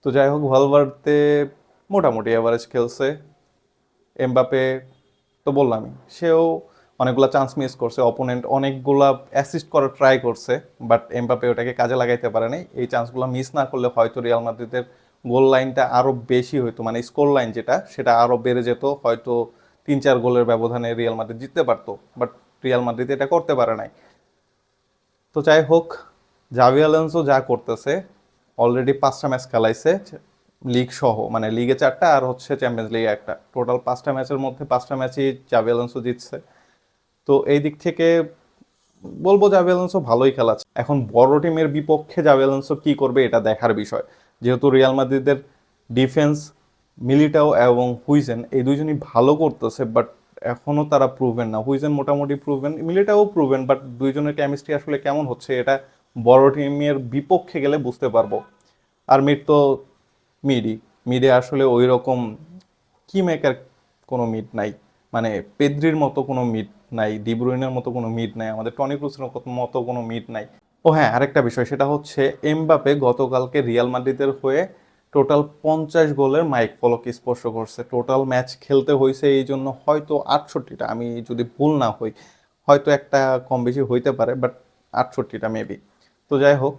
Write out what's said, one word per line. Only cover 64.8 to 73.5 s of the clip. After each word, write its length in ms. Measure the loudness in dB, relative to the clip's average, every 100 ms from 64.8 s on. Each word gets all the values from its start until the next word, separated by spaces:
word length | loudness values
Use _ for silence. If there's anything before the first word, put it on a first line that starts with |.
| _ _ _
মানে 160 | -4 -4 -6 -8 _
পেদ্রির 400 | -2 2 0 0
মতো 160 | -2 -2 -4
কোনো 140 | -4 -2
মিড 160 | -4 -8 _ _ -4
নাই, 120 | -4 -4 -6
ডি 80 | -2
ব্রুইনের 320 | -2 -2 -4 -4
মতো 120 | -6 -6
কোনো 100 | -6 -4
মিড 140 | -6 -6
নাই, 100 | -8 -6
আমাদের 180 | -8 -6
টনি 180 | -4 -4
ক্রুসের 240 | -8 -10 -12 -12 -10 -8
মতো 180 | -6 -6 -4
কোনো 140 | -6 -6
মিড 160 | -10 -10 -12
নাই। 100 | -12 _ _ _ 2
ও 20 | 2
হ্যাঁ, 140 | 2 0
আরেকটা 240 | 0 0 -2
বিষয়, 180 | -2 -4
সেটা 140 | -2 -2
হচ্ছে 280 | -2 -6 -2 -2 -2 -4
এমবাপে 400 | -2 2 2 2 2 0
গতকালকে 520 | 0 -2 -2 -2